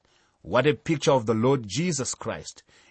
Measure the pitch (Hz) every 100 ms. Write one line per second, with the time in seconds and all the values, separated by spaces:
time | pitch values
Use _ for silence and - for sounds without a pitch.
0 | _ _ _ _ - 113 147 147 - 156
1 | - 135 110 110 123 139 107 107 180 143
2 | 123 - 113 87 - - - _ _